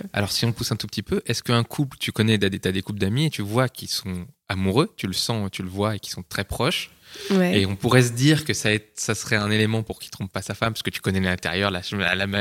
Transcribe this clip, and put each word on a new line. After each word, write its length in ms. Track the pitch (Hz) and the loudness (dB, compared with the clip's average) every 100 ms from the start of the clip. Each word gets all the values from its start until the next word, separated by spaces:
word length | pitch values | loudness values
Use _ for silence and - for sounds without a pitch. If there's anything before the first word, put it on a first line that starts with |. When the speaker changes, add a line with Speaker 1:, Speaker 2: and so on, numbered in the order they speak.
| 202 | -4
Speaker 1:
Alors, 220 | - 101 | -2 -2
si 100 | - | 0
on 80 | 117 | 0
pousse 220 | 117 120 | 0 -2
un 20 | 110 | -4
tout 120 | 107 | -4
petit 160 | - | -8
peu, 180 | - 101 - | -4 -2 -2
est-ce 160 | 117 | -4
qu'un 220 | - 117 | 2 2
couple, 320 | 113 - 135 - | 2 -2 -4 -4
tu 100 | - | -4
connais, 260 | - 110 107 | 2 4 4
t'as 120 | 98 | 2
des, 100 | 95 | 0
t'as 140 | 95 | -2
des 80 | 95 | -2
couples 180 | - 104 | -4 -2
d'amis 280 | 98 123 156 | 0 2 0
et 20 | |
tu 140 | - | -2
vois 260 | 101 117 127 | -2 0 0
qu'ils 180 | - 98 | -2 -8
sont 380 | - 95 90 87 - - | -8 -6 -8 -10 -12 -6
amoureux, 420 | 95 95 110 190 - | 0 2 4 2 -2
tu 100 | 95 | -4
le 60 | |
sens, 360 | 90 - 113 98 | -2 -2 -2 -4
tu 140 | - | -6
le 60 | 92 | -6
vois 260 | 98 104 101 | -2 0 -2
et 40 | |
qu'ils 120 | - | -8
sont 120 | - - | -10 -8
très 160 | - | -6
proches. 480 | 98 - 120 - - - - - - | -4 -2 0 -2 -6 -14 -20 -12 0
Speaker 2:
Ouais. 300 | 196 180 202 | 2 4 4
Speaker 1:
Et 40 | 95 | 2
on 120 | 98 | 0
pourrait 260 | 120 127 | 4 6
se 80 | 120 | 6
dire 320 | 117 143 151 | 4 4 4
que 100 | - | 2
ça 180 | 104 110 | -2 0
est, 200 | 107 - - | 0 -2 -6
ça 200 | - 107 | -4 -4
serait 220 | - 110 | 0 0
un 120 | 104 | 2
élément 320 | 107 107 113 | 2 2 2
pour 160 | 110 - | -2 -8
qu'il 120 | - | -12
trompe 200 | - 101 | -10 -8
pas 100 | 95 | -6
sa 120 | - | -8
femme, 200 | 101 113 | -2 -2
parce 100 | 110 | -2
que 60 | - | -6
tu 100 | - | -4
connais 220 | 101 95 | 0 2
l'intérieur, 500 | 92 90 - 90 101 | 2 0 -2 0 0
la, 100 | 90 - 101 87 92 | 0 -4 -2 0 0
la, 100 | 98 101 | 0 0